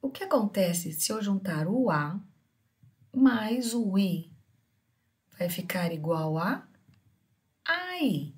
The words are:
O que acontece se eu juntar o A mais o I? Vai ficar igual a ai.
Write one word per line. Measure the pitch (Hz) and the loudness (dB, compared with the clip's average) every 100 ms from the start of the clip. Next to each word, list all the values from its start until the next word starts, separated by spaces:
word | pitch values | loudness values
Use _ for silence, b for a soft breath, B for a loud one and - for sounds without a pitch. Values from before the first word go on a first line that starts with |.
O | 269 | -6
que | - | -6
acontece | 381 285 208 202 185 175 170 | 0 2 2 2 0 0 -4
se | 156 - | -4 -2
eu | 220 | -2
juntar | 202 196 190 156 160 | 0 0 0 -2 0
o | 233 247 | 2 2
A | 151 147 190 - _ _ _ _ _ - _ _ | 2 0 -4 -10 _ _ _ _ _ -20 _ _
mais | 262 262 233 214 240 233 | 4 6 6 0 -2 -2
o | 240 208 190 | -2 0 2
I? | 196 160 - - _ _ _ _ _ _ _ _ _ - | 2 0 -6 -18 _ _ _ _ _ _ _ _ _ -6
Vai | 175 | -4
ficar | 175 185 180 175 | -4 -4 -2 -2
igual | 165 151 165 160 156 | -2 -2 -2 0 0
a | 175 269 - - _ _ _ _ _ _ _ _ | 0 -2 -8 -20 _ _ _ _ _ _ _ _
ai. | - 339 359 359 294 156 139 | -4 -2 -2 -2 0 0 -4